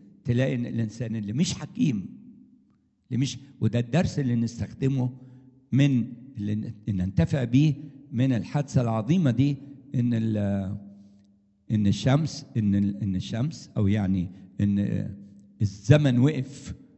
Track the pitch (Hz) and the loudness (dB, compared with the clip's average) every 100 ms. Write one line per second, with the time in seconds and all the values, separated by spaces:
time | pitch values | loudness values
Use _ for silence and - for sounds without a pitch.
0 | - - 127 120 139 123 120 113 110 110 | -20 -12 -2 0 0 -2 -4 -4 -4 -4
1 | 113 113 101 127 190 - 156 - 247 113 | -6 -6 -4 -2 -2 -4 -8 -2 0 0
2 | - - - - - _ _ _ _ _ | -6 -14 -20 -20 -20 _ _ _ _ _
3 | - 120 139 - - - 107 120 117 160 | -6 -2 -2 -4 -14 -2 -2 0 0 0
4 | - 147 127 117 117 - 101 - 135 135 | 0 0 0 0 -2 -4 -8 -2 -2 0
5 | 123 - - - - _ - 135 143 123 | -2 -6 -20 -20 -20 _ 0 4 4 4
6 | 107 - - 107 104 107 107 - 107 95 | 0 -8 -14 -8 -4 -4 -6 -8 -6 -2
7 | 95 165 165 147 120 131 151 127 - - | 0 0 2 0 2 4 4 2 -6 -18
8 | - 113 135 117 - 147 139 135 117 113 | -6 0 2 2 0 -4 0 0 2 0
9 | 107 185 139 113 143 135 - - - 127 | 2 2 4 4 2 0 -10 -20 -6 -2
10 | 120 113 113 107 101 98 95 - - - | 0 0 0 0 0 0 -2 -8 -12 -20
11 | - - _ _ _ _ - 107 101 - | -20 -20 _ _ _ _ -2 2 2 2
12 | 123 143 151 - - 117 104 101 101 101 | 4 2 0 -6 -6 -2 2 2 2 -2
13 | 98 92 - 113 151 - - - 98 107 | -4 -4 -4 -4 -4 -6 -8 0 2 2
14 | 95 95 85 - - - 101 101 101 101 | 2 0 -2 -8 -12 -2 0 2 0 -2
15 | 104 - - - - - 101 - - 151 | -6 -10 -16 -20 -14 -2 -2 0 4 4
16 | 143 120 139 143 131 - - - - | 6 4 2 2 -6 -10 -14 -16 -18